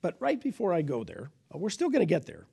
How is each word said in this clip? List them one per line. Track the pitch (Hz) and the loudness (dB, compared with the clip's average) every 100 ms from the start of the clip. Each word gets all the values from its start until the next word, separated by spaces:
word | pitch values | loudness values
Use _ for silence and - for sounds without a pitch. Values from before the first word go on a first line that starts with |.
But | 170 - | -4 -2
right | 269 285 | -2 0
before | 285 - 208 170 | -2 -2 2 2
I | |
go | 151 123 | 2 -2
there, | 110 - 131 _ _ | -4 -10 -14 _ _
uh, | - | -6
we're | 202 | -4
still | - 339 | 0 2
gonna | 269 185 | 4 4
get | 160 - | 2 0
there | 78 - | -16 -20